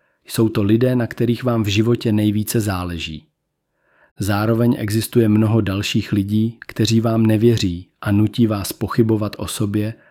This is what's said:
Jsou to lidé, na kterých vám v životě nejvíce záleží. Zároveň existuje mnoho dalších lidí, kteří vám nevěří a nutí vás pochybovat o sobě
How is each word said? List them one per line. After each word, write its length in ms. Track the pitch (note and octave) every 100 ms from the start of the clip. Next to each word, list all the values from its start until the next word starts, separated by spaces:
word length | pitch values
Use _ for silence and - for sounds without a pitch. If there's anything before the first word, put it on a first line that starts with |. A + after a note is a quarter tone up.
| _ _ -
Jsou 240 | - A2
to 140 | A2
lidé, 320 | G2+ A2+ B2+ B2+
na 120 | A2+
kterých 360 | - A#2+ A2+
vám 200 | B2+ A#2
v 40 | G#2
životě 440 | G2+ A2 A#2+ A#2
nejvíce 480 | G#2+ G#2 G#2 G#2+ A#2+
záleží. 680 | G#2 F#2 F2+ E2+ E2 D2+ - _ _ _ _ _ _ _ _ -
Zároveň 560 | G2 G2+ A2 A2+ A#2+ A#2+
existuje 500 | G#2+ A2 - A#2+ A2
mnoho 320 | G#2+ G#2+ A2+
dalších 500 | G2 G2 G2 A2+ -
lidí, 460 | G2+ G2 G#2+ A2+ A2+
kteří 420 | - - G#2+ A2+
vám 240 | A2+ A2+ A2
nevěří 640 | A2 A#2 A2 F#2+ F2 - _
a 100 | -
nutí 360 | G2+ G#2+ - A2
vás 260 | G2+ F#2+
pochybovat 640 | - G#2 - A2 A2 G#2 -
o 100 | G2
sobě 460 | - G#2 G#2 G#2+ - _